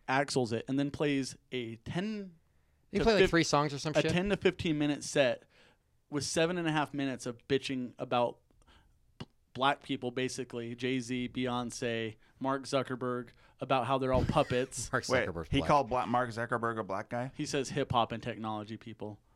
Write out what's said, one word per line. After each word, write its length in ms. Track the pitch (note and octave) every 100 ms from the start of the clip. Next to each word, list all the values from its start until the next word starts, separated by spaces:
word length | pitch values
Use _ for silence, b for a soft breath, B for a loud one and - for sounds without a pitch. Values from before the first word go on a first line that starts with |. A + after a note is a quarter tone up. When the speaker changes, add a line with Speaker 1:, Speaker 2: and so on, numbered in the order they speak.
| -
Speaker 1:
axles 440 | C3 C#3 C3+ A#2+
it, 120 | A2+ -
and 100 | C3+
then 120 | C#3+
plays 460 | - D3 C#3 B2+ - _
a 260 | B2+ A2+ A2+
ten 560 | - E3+ G#3 G#3+ F#3+ E3 _ _ _ _ _
Speaker 2:
He 80 | G3
Speaker 1:
to 60 |
Speaker 2:
played, 80 | F#3+
like, 80 | G3+
Speaker 1:
fif-, 80 | F#3
Speaker 2:
three 120 | E3+
songs 280 | D#3 D3 D3
or 60 | C#3+
some 140 | D#3+ D3+
Speaker 1:
a 60 |
Speaker 2:
shit? 80 | D#3
Speaker 1:
ten 160 | E3+ G3+
to 60 | G3
fifteen 400 | F#3+ F3 F3 D3+
minute 240 | D3 C#3
set 400 | - D3+ C3 A#2 _ b b b b _ _
with 140 | C#3+
seven 340 | C3 E3+ E3 F3+
and 100 | D#3+
a 40 |
half 200 | D#3 C#3+
minutes 320 | C#3+ C#3 B2
of 220 | B2 A#2 -
bitching 440 | C3+ - C3 B2 -
about 380 | C3 B2 A#2+ - _ _ _ b b _ _ -
b-, 80 | - _ _
black 280 | A#2+ C3+ C#3+
people, 280 | - C3+ B2
basically, 640 | B2 B2+ C3 A#2+ B2 A#2
Jay-Z, 560 | A#2+ B2+ C3 A#2 B2+ B2
Beyonce, 840 | B2 B2+ A#2+ A#2+ - B2 A2+ A2+ G#2+ b b
Mark 260 | C3+ C#3
Zuckerberg, 640 | C3+ C#3 B2 B2+ B2+ B2 A#2+ - b b
about 240 | C3 C#3 A#2
how 100 | C3+
they're 160 | C3
all 120 | C3 -
puppets. 640 | D#3+ C#3+ B2 C3 - -
Speaker 2:
<laughs> 20 |
Mark 140 | B2+ -
Speaker 3:
Wait, 180 | C3 G2+
Speaker 2:
Zuckerberg's 220 | E2+ D#2+
Speaker 3:
he 80 | D3
Speaker 2:
black. 80 | -
Speaker 3:
called 200 | D3 A#2+
Bla-, 180 | B2+ G2
Mark 220 | B2 B2
Zuckerberg 500 | A2 A#2 A#2+ A#2 A2+
a 60 |
black 240 | G2 F#2+ A2
guy? 220 | A#2+ B2+
Speaker 1:
He 120 | - D3
says 240 | D3 B2+
hip 220 | C#3+ C3
hop 200 | A#2+ A2
and 100 | A2+
technology 540 | B2 G#2 A2 G#2+ G#2+ A2
people. 420 | A#2 A2 G#2+ G#2+ _